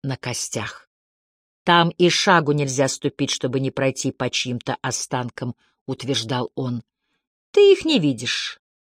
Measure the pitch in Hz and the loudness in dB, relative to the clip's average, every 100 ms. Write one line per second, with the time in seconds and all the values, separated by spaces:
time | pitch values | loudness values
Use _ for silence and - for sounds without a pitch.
0 | 139 131 123 117 - 117 95 - - _ | -8 -6 -8 -8 -8 -8 -8 -12 -20 _
1 | _ _ _ _ _ _ - 175 170 - | _ _ _ _ _ _ 2 4 4 4
2 | 175 - - 175 147 147 139 131 131 - | 2 4 4 4 4 0 0 0 0 -2
3 | 143 - 139 - 131 131 135 - 135 - | -6 -4 -4 -4 -4 -2 -2 -2 -2 -2
4 | 135 - 123 - 127 123 - 123 135 - | -6 -4 -4 -4 -4 -6 -6 -6 -4 -6
5 | - 127 120 - 123 - _ _ - 131 | -4 -4 -6 -6 -8 -8 _ _ -12 -8
6 | 120 - 113 127 123 - 131 120 - _ | -4 -4 -2 -4 -4 -6 -6 -6 -8 _
7 | _ _ _ _ _ - 403 392 320 269 | _ _ _ _ _ 6 6 6 4 2
8 | 151 117 120 - - - _ _ | 2 0 -4 -6 -8 -12 _ _